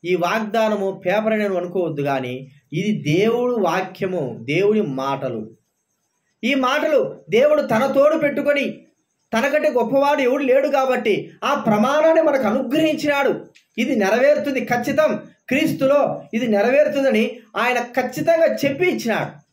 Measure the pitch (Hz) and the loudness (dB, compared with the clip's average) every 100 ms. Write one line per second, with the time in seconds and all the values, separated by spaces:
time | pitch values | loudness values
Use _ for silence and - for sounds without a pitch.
0 | 170 180 175 220 214 175 165 208 190 - | -2 -2 0 -2 -2 0 0 0 -4 -4
1 | 180 202 220 220 208 185 175 175 170 147 | -2 -2 0 -2 -2 -4 -4 -4 -4 -2
2 | 143 135 123 127 143 - _ 160 208 208 | -2 -2 -4 -10 -12 -20 _ -6 -2 -2
3 | 143 165 214 240 247 240 180 175 185 - | 0 2 2 2 0 0 0 0 -4 -6
4 | 190 180 131 113 117 156 202 214 156 131 | -6 -4 -6 -8 -4 0 2 2 0 -4
5 | 135 135 135 113 107 - _ _ _ _ | -4 -4 -4 -8 -10 -18 _ _ _ _
6 | _ _ _ _ 233 277 254 294 311 285 | _ _ _ _ -2 0 0 0 0 0
7 | - - - 208 294 302 - 220 269 269 | -2 -8 -2 2 4 2 2 0 2 4
8 | 294 320 294 285 285 285 240 - _ _ | 2 2 -2 -2 -2 0 -2 -8 _ _
9 | _ _ _ 226 277 302 302 240 220 269 | _ _ _ -2 0 2 2 0 2 2
10 | 277 285 254 277 277 247 294 277 262 240 | 2 2 2 0 2 2 2 0 0 0
11 | 226 170 - - 233 277 220 208 254 302 | 0 -2 -4 -8 -4 -2 0 2 2 2
12 | 320 320 311 269 214 240 233 294 320 294 | 4 4 4 2 0 -2 0 0 2 0
13 | 294 285 262 - - _ _ - 262 269 | 0 0 0 -2 -8 _ _ -4 -2 0
14 | 190 226 269 294 285 262 214 240 - - | 2 2 4 2 0 -4 -2 -2 -2 0
15 | 311 220 - _ - 269 311 - 269 285 | 0 0 -8 _ -4 0 0 0 2 2
16 | 247 - - 226 247 208 220 277 302 277 | 2 -4 -6 -4 0 2 4 4 2 2
17 | 269 214 226 - - 185 240 240 240 - | 2 2 0 -4 -10 -4 -2 -2 -2 -4
18 | 247 311 330 330 320 220 277 277 359 226 | -4 -2 0 4 2 2 -2 0 0 0
19 | 226 190 117 - _ | -2 -4 -4 -10 _